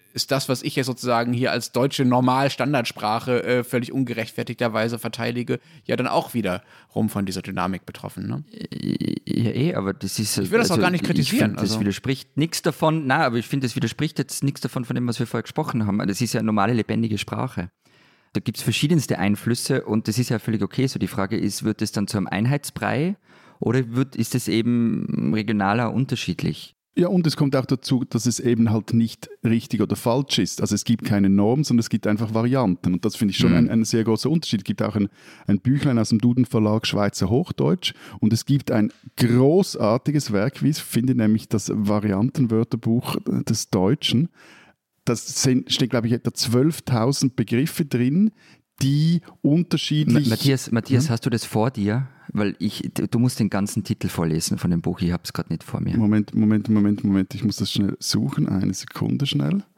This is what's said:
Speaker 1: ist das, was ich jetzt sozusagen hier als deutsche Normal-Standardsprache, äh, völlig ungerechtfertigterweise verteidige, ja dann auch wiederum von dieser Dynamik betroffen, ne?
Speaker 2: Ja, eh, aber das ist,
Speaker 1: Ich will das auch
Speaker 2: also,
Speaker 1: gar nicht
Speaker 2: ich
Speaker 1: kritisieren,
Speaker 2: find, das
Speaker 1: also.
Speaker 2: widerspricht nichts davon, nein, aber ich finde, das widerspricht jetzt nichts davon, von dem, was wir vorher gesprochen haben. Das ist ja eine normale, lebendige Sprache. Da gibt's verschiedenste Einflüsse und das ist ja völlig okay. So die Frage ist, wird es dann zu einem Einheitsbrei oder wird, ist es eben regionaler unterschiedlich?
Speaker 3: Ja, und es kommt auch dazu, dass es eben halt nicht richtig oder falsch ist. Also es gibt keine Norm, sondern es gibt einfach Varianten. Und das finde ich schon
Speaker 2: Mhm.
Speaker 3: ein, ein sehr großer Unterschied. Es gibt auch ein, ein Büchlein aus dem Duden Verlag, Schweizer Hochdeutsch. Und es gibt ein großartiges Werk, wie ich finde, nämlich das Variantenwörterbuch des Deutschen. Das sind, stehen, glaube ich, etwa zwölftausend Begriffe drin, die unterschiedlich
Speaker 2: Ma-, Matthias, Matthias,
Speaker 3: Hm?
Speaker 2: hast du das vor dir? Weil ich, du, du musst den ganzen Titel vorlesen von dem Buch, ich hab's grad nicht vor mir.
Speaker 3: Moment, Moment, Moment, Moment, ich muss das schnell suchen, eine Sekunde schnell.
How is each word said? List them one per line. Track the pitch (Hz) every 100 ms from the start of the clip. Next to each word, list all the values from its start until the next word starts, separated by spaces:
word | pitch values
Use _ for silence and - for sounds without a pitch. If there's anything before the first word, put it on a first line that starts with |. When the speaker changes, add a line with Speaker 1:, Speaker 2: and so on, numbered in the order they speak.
| _
Speaker 1:
ist | - -
das, | 135 -
was | 123
ich | 151 147
jetzt | 131
sozusagen | 120 123 117 120
hier | 120 127
als | 123 -
deutsche | 120 135 -
Normal-Standardsprache, | 127 123 127 131 139 - 131 143 113 - 104 113 123 120
äh, | - 123
völlig | 117 123 120
ungerechtfertigterweise | 135 123 113 113 - 117 120 120 110 113 117
verteidige, | 117 - 117 120 120 123 _ 151 -
ja | 120
dann | 127
auch | 135 -
wiederum | 123 101 90 - - _ 110 107
von | 104
dieser | 95 92
Dynamik | 92 95 90 92 -
betroffen, | - 104 - 101
ne? | 131 151 226 - - - - - -
Speaker 2:
Ja, | - - 113
eh, | - 151
aber | 139 98
das | 95 95 -
ist, | 107 -
Speaker 1:
Ich | 98
will | 220
das | 226
auch |
Speaker 2:
also, | 185
Speaker 1:
gar | 185
nicht | 180
Speaker 2:
ich | -
Speaker 1:
kritisieren, | - 135 240 -
Speaker 2:
find, | -
das | 104
Speaker 1:
also. | 110
Speaker 2:
widerspricht | 101 95 127 135 - -
nichts | 160 -
davon, | 170 - 156 160 135
nein, | 139
aber | 143 117
ich | -
finde, | 139 127
das | 127
widerspricht | 113 - 151 -
jetzt | 139 -
nichts | 139 139
davon, | 131 135
von | 117
dem, | 127 123
was | 113
wir | 117
vorher | 117
gesprochen | - - 156 123 107
haben. | 101 95
Das | 95
ist | 117
ja | 120
eine | 110
normale, | 107 98
lebendige | 120 - 113 113 104
Sprache. | - 107 127 - 87 _ _ _ _ _ _
Da | -
gibt's | - -
verschiedenste | - 110 151 165 - -
Einflüsse | 98 104 - 120 - 135
und | - 110 110
das | 107
ist | 123
ja | 113
völlig | - 110
okay. | 98 - 131
So | -
die | 92
Frage | 120 98 107
ist, | 98 -
wird | 107 104
es | 107
dann | - 101
zu | 104
einem | 92
Einheitsbrei | 92 117 143 - - 104 113 170 202 _ - - -
oder | 110 123 117
wird, | 120 135 -
ist | 113
es | 127 -
eben | 104 113 120 117 - - - 69
regionaler | 107 104 104 98 110 117
unterschiedlich? | 107 131 123 - 87 - - - _ _
Speaker 3:
Ja, | - 175
und | 185 165
es | -
kommt | 143 135
auch |
dazu, | 123 131 - 127
dass | - 120 123
es | 113
eben | 120 117 113
halt | 110 -
nicht | 117 117 - - -
richtig | 120 117 - 107
oder | 107 104
falsch | 123 123 139 -
ist. | 90 -
Also | 101
es | 101
gibt | - 113
keine | - 101 98
Norm, | 98 104 139
sondern | 151 120
es | 113
gibt | 113 104
einfach | 104 113
Varianten. | 110 120 131 113 87 -
Und | 90
das | 110
finde | - 104
ich | -
schon | -
Speaker 2:
Mhm. | 85
Speaker 3:
ein, | 78
ein | 113
sehr | 110 117
großer | 113 110 127
Unterschied. | 160 - 107
Es |
gibt | - 104
auch | 107 107
ein, | 101 _ - - -
ein | 104
Büchlein | 127 139 147 117
aus | 107
dem | 113
Duden | 120 123
Verlag, | 120 113 107 110 -
Schweizer | 104 101 - 92
Hochdeutsch. | 120 175 - 139 180 - - - -
Und | 107
es | 113 -
gibt | 139 -
ein | 120 107 - - -
großartiges | 120 120 135 175 190 - 107 117 - 147 -
Werk, | 104 113 -
wie | 135
ich | 156
finde, | - 127 123
nämlich | 123 107 110 -
das | 110 -
Variantenwörterbuch | 104 101 104 104 95 123 - 120 110 117 117 113 117 - - -
des | - - 110 -
Deutschen. | 104 95 143 - 113 170 _ - - - _ _ _
Das | - 117 - 135
sind, | 135 127 -
stehen, | - 123
glaube | 127 113
ich, |
etwa | 120 117
zwölftausend | - - 117 147 156 - 120 117 139 139 -
Begriffe | 107 117 160 - 151
drin, | 120 123 160 214 - - _ _ -
die | 135 143 156 170 - -
unterschiedlich | 131 156 165 160 - 151 151 151 135
Speaker 2:
Ma-, |
Matthias, | 110 139 135 -
Matthias, | 113 - 127 151
Speaker 3:
Hm? |
Speaker 2:
hast | 117 127
du |
das | 113
vor | - 110 113
dir? | 117 101 117 131 - -
Weil | - 101 -
ich, | 104 - -
du, | - -
du | 117
musst | 127 -
den | 104
ganzen | 101 101 -
Titel | - 107 92
vorlesen | - 85 160 - 85
von | 87
dem | 85
Buch, | 87 90
ich | 87
hab's | 85 -
grad | - -
nicht | 80
vor | - -
mir. | 82 90
Speaker 3:
Moment, | 107 110 104
Moment, | 110 107 107 104
Moment, | 107 101 104
Moment, | 104 98 92
ich | 101
muss | 107 -
das | 98
schnell | - 101 -
suchen, | - 104 135 143 -
eine | 95 98
Sekunde | 95 - - 107 127
schnell. | 139 143 143 190 -